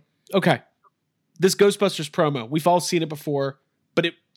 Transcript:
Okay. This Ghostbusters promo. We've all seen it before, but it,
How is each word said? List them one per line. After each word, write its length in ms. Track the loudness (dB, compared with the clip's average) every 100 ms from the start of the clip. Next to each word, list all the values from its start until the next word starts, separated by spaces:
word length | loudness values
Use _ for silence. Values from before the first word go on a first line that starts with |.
| _ _ _
Okay. 280 | 0 2 0 -4 _ _ _ _ _ _ 0
This 160 | 0 4
Ghostbusters 540 | 2 4 -2 -2 -6
promo. 380 | -2 0 -2 -4
We've 180 | -2 2
all 120 | 0
seen 220 | 0 -2
it 60 | -4
before, 500 | -6 -6 -4 -4 -8 _ _ _
but 120 | -4 -4
it, 80 | -6 _